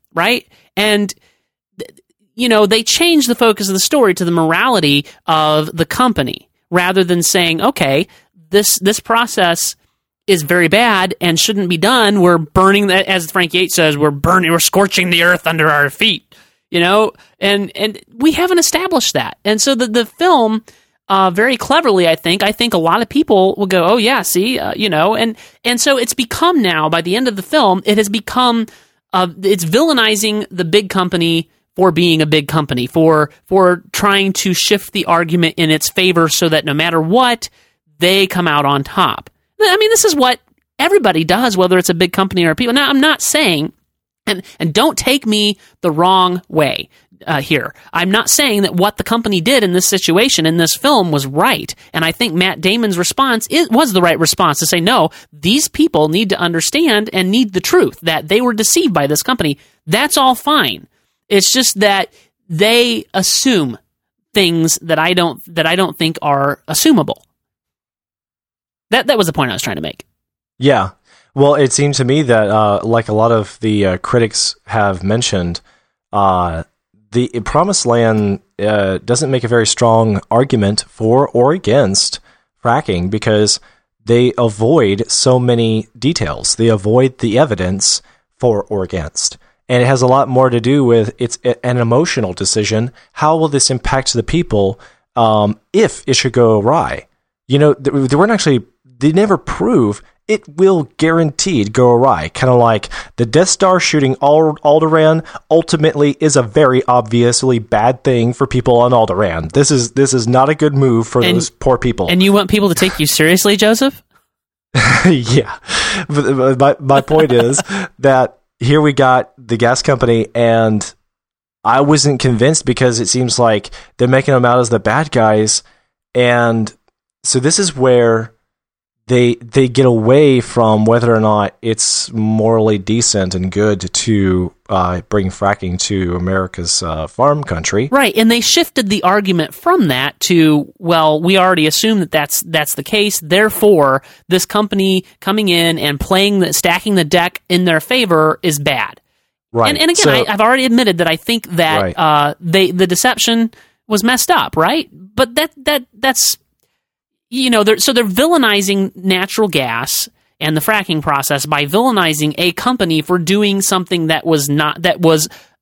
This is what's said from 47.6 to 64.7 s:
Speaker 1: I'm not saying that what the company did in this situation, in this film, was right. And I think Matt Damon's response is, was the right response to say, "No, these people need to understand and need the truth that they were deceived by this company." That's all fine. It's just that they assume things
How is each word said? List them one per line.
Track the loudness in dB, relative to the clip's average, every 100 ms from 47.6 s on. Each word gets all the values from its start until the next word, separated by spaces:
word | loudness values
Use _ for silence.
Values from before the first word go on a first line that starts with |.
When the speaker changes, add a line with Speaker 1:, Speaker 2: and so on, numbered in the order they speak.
| -4 -14 -8
Speaker 1:
I'm | -4 -2
not | -2 0
saying | 0 0 0
that | -2 0
what | -2 -2
the |
company | -4 -4 -2 -2
did | 0 0
in | 2
this | 0 0
situation, | -2 0 0 0 0 0
in | 0
this | 0 0
film, | 0 0 0
was | -2 -4
right. | -2 0 -2 -6 -16 -10
And | -4
I | -4
think | -4 -4
Matt | -2 -2 -2
Damon's | -2 0 -2 -2
response | -4 -2 0 -2 -2
is, | -2 2
was | 2 2
the | 2
right | 2 2
response | 0 0 0 0
to | -2
say, | 0
"No, | 0 2 0 -4 -20
these | -6 -2 0 -2
people | -2 0 2 0
need | 0 -2
to | -2
understand | -2 -2 -2 0 0 0 -2
and | -4 0
need | 0 0
the | -2
truth | 0 2 2 -2
that | -4 -4 -2
they | 0
were | 0
deceived | -2 0 0 0
by | 0 0
this | -2
company." | -2 -2 -2 -4 _ _ -4
That's | -2 0 2
all | 2
fine. | 0 0 0 -2 -6 -14 _ _ _ -2
It's | 0 2
just | 0 -2 0
that | 0 0 -4 _ _ _ -10
they | -2 2 2 2 -2 -4
assume | -4 -2 0 0 0 -2 -6 _ _ _ _ _
things | 0 0 2 0